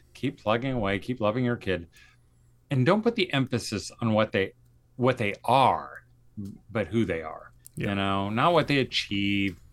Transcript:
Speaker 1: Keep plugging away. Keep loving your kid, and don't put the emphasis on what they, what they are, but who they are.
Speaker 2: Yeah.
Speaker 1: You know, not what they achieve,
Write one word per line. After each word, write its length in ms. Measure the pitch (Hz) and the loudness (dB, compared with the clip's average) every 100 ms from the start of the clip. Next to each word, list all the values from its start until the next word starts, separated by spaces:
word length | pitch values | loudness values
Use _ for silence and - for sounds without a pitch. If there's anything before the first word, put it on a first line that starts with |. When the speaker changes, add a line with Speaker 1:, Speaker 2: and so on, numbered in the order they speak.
| _ | _
Speaker 1:
Keep 280 | - 135 - | -6 -6 -4
plugging 320 | 104 113 135 | 0 0 0
away. 260 | 127 98 98 | -2 -2 -2
Keep 220 | 110 - | -4 -2
loving 240 | 104 120 123 | 0 2 0
your 100 | 120 | -2
kid, 320 | - 90 85 - - _ _ _ _ _ - | -2 -4 -6 -20 -20 _ _ _ _ _ -4
and 160 | 135 127 | 2 4
don't 160 | 214 | 4
put 140 | 233 233 | 2 0
the 160 | 180 | 0
emphasis 580 | 139 127 117 - 101 - - | 0 0 -2 -4 -6 -6 -4
on 100 | 113 | 0
what 220 | 107 107 | 2 2
they, 180 | 107 95 - _ _ _ - | 0 -2 -6 _ _ _ -2
what 200 | 123 123 | 0 2
they 180 | 101 - - | -2 -4 2
are, 580 | 131 120 82 71 - - _ - - 98 - - | 4 4 2 -4 -16 -20 _ -18 -14 -12 -14 -8
but 180 | 104 90 | -6 -2
who 180 | 113 98 | 0 0
they 160 | 82 | -2
are. 320 | 80 80 - - - - | -6 -14 -16 -20 -16 -8
Speaker 2:
Yeah. 120 | 104 | -4
Speaker 1:
You 60 | 98 | -2
know, 340 | 98 98 101 | 0 0 -2
not 220 | 113 160 | 2 4
what 160 | 170 143 | 4 4
they 120 | 143 | 2
achieve, 800 | 123 - - 101 101 101 98 87 - | 0 -2 -4 -2 0 0 -2 -4 -6